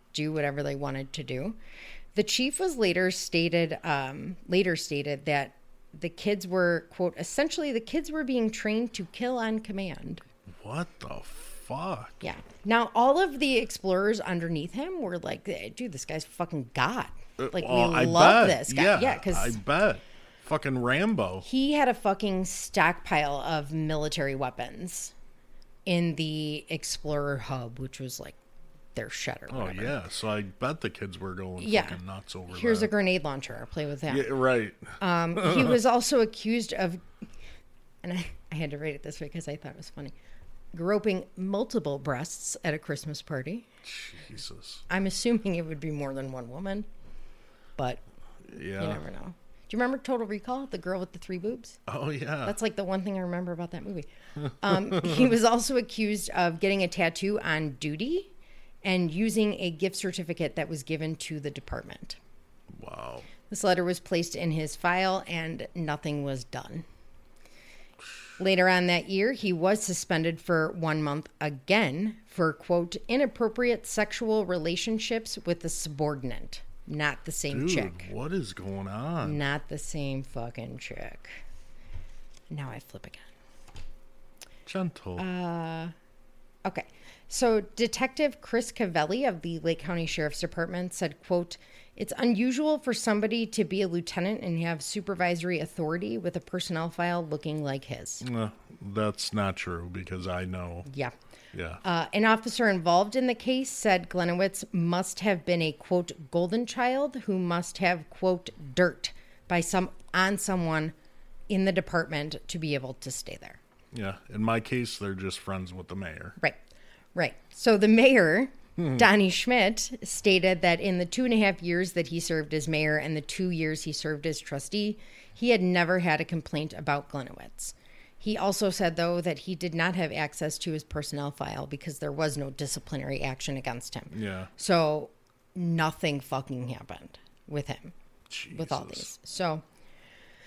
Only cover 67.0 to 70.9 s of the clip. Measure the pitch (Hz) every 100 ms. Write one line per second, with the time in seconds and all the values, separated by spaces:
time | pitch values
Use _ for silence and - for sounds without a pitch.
67 | - - - - - - - - - -
68 | - - - - 190 190 185 185 180 175
69 | - 190 214 269 208 175 180 214 214 175
70 | - 165 160 165 - 170 160 180 160